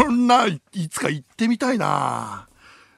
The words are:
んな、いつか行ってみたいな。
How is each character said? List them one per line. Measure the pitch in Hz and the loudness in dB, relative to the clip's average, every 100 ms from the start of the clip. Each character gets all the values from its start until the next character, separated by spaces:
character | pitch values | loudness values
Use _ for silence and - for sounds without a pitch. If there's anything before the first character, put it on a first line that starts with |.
| 285 | 2
ん | 240 247 | 2 4
な、 | 247 220 | 4 4
い | 156 - 196 160 | -2 -8 -8 -8
つ | - | -4
か | - | -4
行 | 151 | -4
っ | - - | -10 -2
て | 226 | 0
み | 233 | 0
た | 254 | 0
い | 254 | 0
な。 | 151 143 131 120 113 98 - _ - - _ | 0 0 -2 -4 -8 -12 -16 _ -20 -20 _